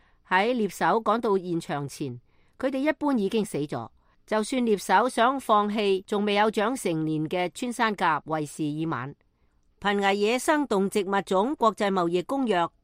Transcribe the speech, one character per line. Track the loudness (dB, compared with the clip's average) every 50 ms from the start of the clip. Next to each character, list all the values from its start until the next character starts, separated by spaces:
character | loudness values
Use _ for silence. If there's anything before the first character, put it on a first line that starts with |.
| _ _ _ _ _
喺 | 0 2 2 2 2 2
獵 | 0 0
手 | -2 -2 0 2 2 2 2
趕 | 2 0 0 0
到 | 2 0 0
現 | 0 0 -2 -4
場 | -4 -4 -4 -6 -6 -6
前， | -6 -8 -8 -8 -8 -8 -10 -14 _ _ _ _ _ _ -4
佢 | -4 -2
哋 | -2 0
一 | 0 0
般 | 0 0 0 0 0
已 | 2 0 0
經 | 0 0 -2
死 | -2 -2 -4
咗。 | -4 -4 -6 -8 -8 -10 _ _ _ _ _ _ _
就 | -2 -2 -2 0
算 | 0 -2 0
獵 | 2 2 0
手 | 0 2 2 4 4 4
想 | 2 2 2 2 2 2 0
放 | 2 4 4 4 4 2
棄 | 0 0 2 2 2 0 0
仲 | -2 -2 0 0
未 | 2 2
有 | 2 2 2
長 | 2 0 0 0 -2
成 | -2 -2 -2 -2 -2 -2
年 | -2 -2 -2 -2
嘅 | -2 -2 -2 -2 -2 -4
穿 | -6 -8 -6
山 | -2 0 0 0 0
甲， | 0 0 0 0 0 -2
為 | -4 -4 -4 -4
時 | -6 -6 -6 -4
已 | -4 -4 -4 -4
晚。 | -4 -4 -4 -6 -10 -12 _ _ _ _ _ _ _ _ _ _ _ _ -6
瀕 | -2 -2 0 2
危 | 2 2 2
野 | 2 2 0 0 0
生 | 2 2 2 2 2
動 | 0 0 0 0 0
植 | 0 -2 -2
物 | 0 -2 -2
種 | 0 0 2 2 2 0 0
國 | 2 0 0 2
際 | 0 -2 0
貿 | 0 0 0
易 | 0 0 -2 -2
公 | -2 -2 -2 0
約 | 0 0 0 0 -2 _ _